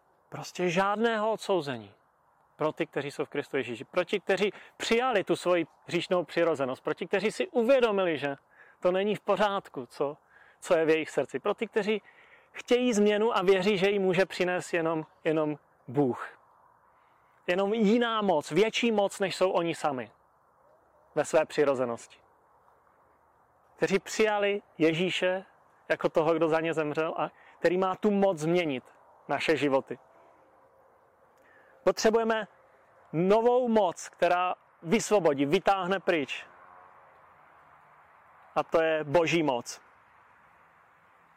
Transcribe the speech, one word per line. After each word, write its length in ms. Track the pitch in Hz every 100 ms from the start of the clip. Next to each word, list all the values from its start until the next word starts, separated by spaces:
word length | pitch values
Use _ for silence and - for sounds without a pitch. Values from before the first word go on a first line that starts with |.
| _ _ _
Prostě 420 | 139 143 - 180
žádného 600 | 170 196 208 233 220 214
odsouzení 600 | 214 - 190 143 123 101 - _ _ _ _ _ -
pro 160 | 151
ty, 140 | - 156
kteří 240 | - 143
jsou 140 | -
v 40 | 147
Kristu 280 | 143 135 143
Ježíši. 280 | 120 117
Pro 200 | 135 -
ti, 160 | 175 208
kteří 320 | - 190 202 - - -
přijali 480 | - 226 254 214
tu 120 | 170 170
svoji 300 | 175 180 160 _ -
hříšnou 380 | 170 - 180
přirozenost. 600 | 160 - 165 151 135 127
Pro 100 | -
ti, 120 | 156 185
kteří 260 | 196 208
si 160 | - 247
uvědomili, 680 | - 220 269 240 202 185 151
že 180 | 143 139 _ _ - _
to 120 | 180
není 220 | 185 202
v 60 | 190
pořádku, 680 | - 185 208 196 - - 120
co, 300 | - 143 151 _ _ _ _
co 160 | - 170
je 80 |
v 40 | 160
jejich 220 | 160 147
srdci. 280 | - 135 135
Pro 160 | 208
ty, 120 | 202 214
kteří 360 | - 196 214 - - - - _
chtějí 400 | - - 247 247
změnu 440 | 208 208 208 226 214
a 60 |
věří, 360 | 185 196 185 208
že 120 | 196
ji 80 | 202
může 280 | 190 180 190
přinést 460 | - 180 180 -
jenom, 340 | 175 160 160 156 _
jenom 340 | 165 156 151 147 _ _ -
Bůh. 400 | 127 139 117 - - _ _ _ _ _ _ _ _ _ _ -
Jenom 280 | 180 196
jiná 480 | 226 202 240 233 226
moc, 280 | 202 160 143
větší 420 | 151 220 - 233
moc, 280 | 214 196 -
než 160 | 190 -
jsou 140 | 185
oni 240 | 190 170
sami 360 | 151 156 131 107 _ _ _ _ _ _ _ _ _ _
ve 100 | -
své 200 | 143 165
přirozenosti. 720 | 151 - 143 131 127 113 - - _ _ _ _ _ _ _ _ _ _ _ _ _ _ _ -
Kteří 220 | 156 190
přijali 640 | - - 220 208 202 202 - -
Ježíše 680 | 160 160 180 - 185 185 190 _ _ _ -
jako 200 | 160 175
toho, 260 | - 156
kdo 140 | 165 165
za 120 | 160
ně 140 | 165
zemřel 400 | 156 151 147 160 -
a 140 | 156 - - -
který 180 | 170 180
má 160 | 190 185
tu 140 | 214
moc 280 | 202 196 170
změnit 460 | 156 175 165 131 - _ _ _ -
naše 280 | 139 - 151
životy. 420 | 143 135 - 127 _ _ _ _ _ _ _ _ _ _ _ _ _ _ _ - - _
Potřebujeme 640 | - 190 220 220 226 220 202 _ _ _ _ _ _
novou 560 | 151 185 214 233 247 247
moc, 400 | 220 190 147 -
která 460 | - 175 175 180 - _ _
vysvobodí, 640 | 165 208 - 208 165 139 143
vytáhne 540 | 185 185 196 175 196
pryč. 460 | 180 170 135 - - - - - - - - - - - - - - - - - - - _ - -
A 80 | -
to 180 | 143 170
je 240 | 160 156
Boží 380 | 156 151 165 165
moc. 380 | 151 120 - - _ _ _ _ _ _ _ _ _ _ _ _ _ _ _